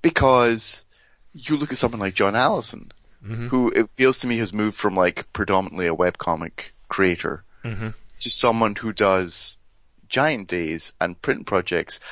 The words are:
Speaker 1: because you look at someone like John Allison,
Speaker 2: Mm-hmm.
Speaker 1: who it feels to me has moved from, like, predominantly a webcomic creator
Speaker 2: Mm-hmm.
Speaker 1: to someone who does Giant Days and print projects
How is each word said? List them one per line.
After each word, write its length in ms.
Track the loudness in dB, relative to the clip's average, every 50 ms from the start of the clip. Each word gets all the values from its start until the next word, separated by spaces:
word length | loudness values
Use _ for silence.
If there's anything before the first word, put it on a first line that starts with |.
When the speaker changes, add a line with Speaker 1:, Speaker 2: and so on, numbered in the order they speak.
| -2
Speaker 1:
because 840 | 0 2 4 4 6 6 6 6 4 2 0 -2 -6 -6 -8 -10 _ _ _ _ _ _ _ _ -20 _
you 200 | -18 -4 -2 -2
look 160 | -2 -2 -4 -4
at 60 | -2
someone 220 | -2 -2 -2 -2
like 140 | -4 -4 0
John 220 | 2 0 2 2
Allison, 560 | 2 2 2 2 0 -4 -6 -10 -12 -16 -20 -20 _ _ _ -20 _ -14
Speaker 2:
Mm-hmm. 240 | -12 -10 -8 -6 -2
Speaker 1:
who 220 | 0 2 2 2
it 180 | 2 2 0 0 0
feels 240 | 2 4 4 4 2
to 60 | -2
me 120 | -2 0 0
has 140 | -2 -2 -2
moved 240 | -2 -2 -2 -2
from, 180 | -2 -2 -2 2
like, 380 | 4 2 2 2 -2 -12 -12 -4
predominantly 540 | -4 -2 2 2 0 0 -2 -4 -4 -2 -2
a 60 | 2
webcomic 760 | 2 2 0 0 -2 -4 -4 -4 -4 -4 -10 -10 -14 -16 -16 -18 _ -14 -10
creator 540 | -2 2 2 2 2 0 -4 -6 -8 -8 -12 -20 -20 -14 -12
Speaker 2:
Mm-hmm. 240 | -10 -8 -8 -8 -8 -10 -12 -16 -20 -8 -4
Speaker 1:
to 100 | 0 2
someone 440 | 2 4 4 4 4 4 2 2 0
who 160 | -2 -6 -6 0
does 640 | 2 4 4 4 4 2 -2 -4 -4 -4 -4 -6 -8 _ -20 _ _ _ _ _ _ _ _
Giant 380 | 0 2 2 2 0 -2 -4
Days 460 | -4 -4 -2 -2 -2 -4 -6 -8 -10 -4 _
and 200 | -4 -4 -4 -6
print 240 | -4 -4 -4 -4 -4
projects 520 | -2 -2 -2 0 0 -2 -2 -2 -2 -8 -12 -12 -14